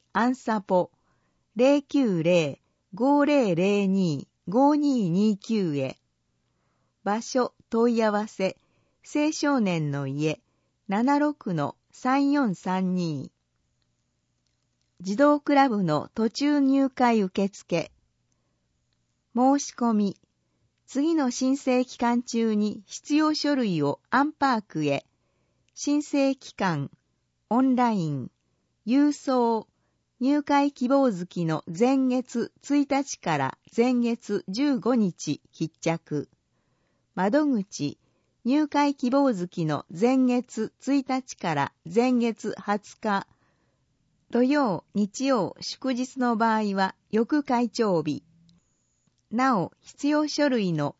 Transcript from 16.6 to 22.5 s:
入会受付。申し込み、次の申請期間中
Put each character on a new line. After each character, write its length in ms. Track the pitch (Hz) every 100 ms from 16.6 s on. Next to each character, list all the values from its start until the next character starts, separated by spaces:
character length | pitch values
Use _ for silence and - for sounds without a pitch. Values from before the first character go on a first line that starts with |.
入 280 | 269 269 269
会 320 | - 247 226
受 280 | 190 - 196
付。 440 | - - 170 - _ _ _ _ _ _ _ _ _ _ _ _ _ _
申 240 | 233 262 285
し 140 | -
込 180 | - 233
み、 280 | 214 202 - _ _ _ _ _ _ _
次 280 | 262 302
の 160 | 320 262
申 260 | - 262 277
請 280 | - 254
期 140 | 254 -
間 240 | 240 240
中 320 | - 233 226